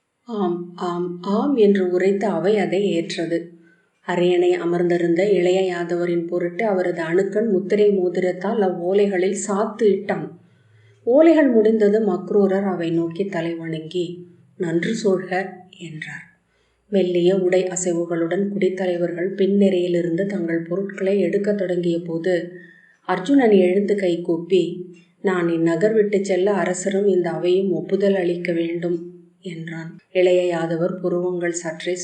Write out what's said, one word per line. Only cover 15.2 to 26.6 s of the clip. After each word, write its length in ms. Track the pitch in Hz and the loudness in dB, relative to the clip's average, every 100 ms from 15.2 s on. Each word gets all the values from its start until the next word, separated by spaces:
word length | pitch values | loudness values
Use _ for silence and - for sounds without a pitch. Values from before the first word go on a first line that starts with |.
| - 180 196 - - - | -2 -4 -6 -10 -20 -18
என்றார். 460 | 165 151 - - - _ _ _ _ _ _ | -14 -12 -14 -14 -18 _ _ _ _ _ _
மெல்லிய 480 | 202 180 175 175 190 | -2 0 2 2 2
உடை 280 | 180 185 | 2 2
அசைவுகளுடன் 840 | 185 175 180 170 170 170 165 185 202 | 0 -4 -4 -2 -2 -4 -2 -2 -4
குடித்தலைவர்கள் 840 | 196 185 185 180 175 170 170 190 | -2 -2 -2 -2 -2 -4 -4 -4
பின்னெறியிலிருந்து 920 | 196 190 202 190 180 180 175 170 165 202 | -2 0 4 4 2 0 0 0 -2 -2
தங்கள் 360 | 190 165 165 | -4 -4 -4
பொருட்களை 580 | 165 180 202 - 190 202 | -4 -6 -6 -4 -2 0
எடுக்கத் 380 | 170 202 202 202 | 0 0 -2 -2
தொடங்கிய 420 | 185 175 175 170 | -2 -2 0 -2
போது 520 | 175 165 180 175 175 - - - _ _ - | -4 -4 0 -2 -2 -12 -20 -20 _ _ -6
அர்ஜுனன் 440 | 180 180 277 233 | -4 2 4 6
எழுந்து 460 | 196 180 190 202 202 | 6 4 2 0 0
கைகூப்பி, 1000 | 185 170 175 165 170 185 165 - - - _ _ | 0 0 -2 -4 0 2 2 -4 -12 -18 _ _
"நான் 260 | 196 180 170 | -2 0 0
இந்நகர் 440 | 165 165 165 214 | 0 0 2 2
விட்டு 320 | 220 202 202 | 2 2 0
செல்ல 280 | 196 185 190 | 0 0 2
அரசரும் 540 | 202 | 0